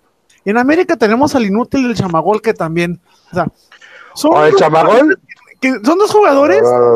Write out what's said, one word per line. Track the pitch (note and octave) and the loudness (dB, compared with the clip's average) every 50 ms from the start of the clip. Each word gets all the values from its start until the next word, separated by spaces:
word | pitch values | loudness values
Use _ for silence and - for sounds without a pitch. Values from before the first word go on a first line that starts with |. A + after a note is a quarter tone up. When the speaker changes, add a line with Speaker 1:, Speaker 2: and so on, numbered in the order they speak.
| _ _ _ _ _ _ _ _ - | _ _ _ _ _ _ _ _ -6
Speaker 1:
En | F#3+ G#3 | -2 -2
América | A#3+ B3 C4+ D#4 E4+ F4+ F4+ E4 | 0 0 0 0 0 0 -2 -2
tenemos | A3+ B3+ G3+ A3 B3 C#4+ D4 - | -2 0 0 0 0 0 0 0
al | C4+ A3+ | -2 -2
inútil | G3 F#3+ A3 B3 - - C#4 B3+ | -2 -2 -4 -4 -4 -4 -4 -2
del | B3 A3+ | -2 -4
Chamagol | F#3 F#3+ F#3 E3 D#3+ D#3 F#3 G#3+ G#3+ | -4 -4 -4 -2 -2 -2 -2 -2 -2
que | - A3+ G#3+ | -2 -4 -4
también, | A3 F3+ D#3 E3 E3+ F3 F3 F3 F3 _ _ _ _ _ - | -4 -6 -6 -4 -4 -4 -4 -6 -10 _ _ _ _ _ -10
o | - | -6
sea, | F3+ E3 - - _ _ _ - - - - - - - - - | -6 -6 -6 -8 _ _ _ -20 -20 -20 -20 -20 -20 -20 -20 -12
son | - - - - | -4 -2 0 2
Speaker 2:
¿O | D3+ D3+ | 2 2
el | D#3 | 2
Speaker 1:
los | G3 G3 | 4 2
Speaker 2:
Chamagol? | F3+ D#3 D#3 D#3+ E3 E3+ | 2 2 2 2 2 2
Speaker 1:
jugadores | G#3 A#3+ D4 D#4 - - _ | 2 2 2 0 -2 -4 _
que | - - _ _ _ - - | -20 -20 _ _ _ -14 -6
que | - C4 C4 G#3 G#3 | -4 -4 -4 -2 -2
son | B3+ E4+ | -2 0
dos | F#4+ G#4+ G4 | 0 0 0
jugadores | - G#4+ G#4 E4 C#4 C#4 C#4+ D4+ F#4 G#4 | 2 2 2 2 2 2 2 2 2 2
Speaker 2:
No, | - A#2+ | 2 2
no, | B2 B2 A#2+ A#2+ A#2 | 2 2 2 2 2